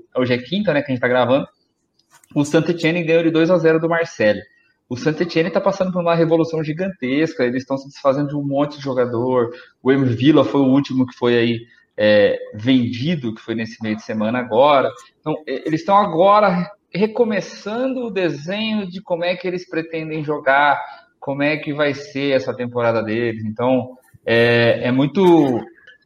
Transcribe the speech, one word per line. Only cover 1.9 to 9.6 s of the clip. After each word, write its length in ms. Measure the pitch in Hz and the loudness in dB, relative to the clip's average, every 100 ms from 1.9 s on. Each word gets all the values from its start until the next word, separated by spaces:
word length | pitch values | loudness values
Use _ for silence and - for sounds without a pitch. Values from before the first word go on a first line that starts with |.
| _ _ _ _ | _ _ _ _
o 100 | 151 | -2
Saint-Étienne 580 | 143 165 156 165 160 175 | 0 0 0 -2 -2 -2
ganhou 200 | 160 165 | 0 2
de 80 | 165 | 2
dois 200 | 160 165 | 2 2
a 60 | 180 | 4
zero 220 | 160 160 | 4 2
do 80 | 165 | 0
Marseille. 520 | 165 170 - 107 104 - _ _ _ - | -2 -4 0 0 0 -4 _ _ _ -12
O 80 | 120 | -4
Saint-Étienne 540 | 156 151 175 165 175 | -4 -2 -2 0 0
tá 100 | 190 | 0
passando 300 | 196 185 185 | -2 -2 -4
por 120 | 180 | -2
uma 120 | 170 | 0
revolução 480 | 165 165 165 156 160 | 2 2 2 0 -2
gigantesca, 840 | 156 156 190 - 127 139 160 - | -6 -6 -6 -6 -4 -2 -2 -2
eles 180 | 123 131 | -2 -2
estão 160 | - 135 | -6 -10
se 100 | 139 | -10
desfazendo 400 | - 139 135 147 | -4 0 0 -2
de 80 | 147 | -4
um 80 | |
monte 320 | 143 139 147 139 | -4 -2 -2 -4
de 80 | |
jogador, 680 | 139 127 120 117 127 127 117 - | -6 -2 -2 -2 0 0 -2 -6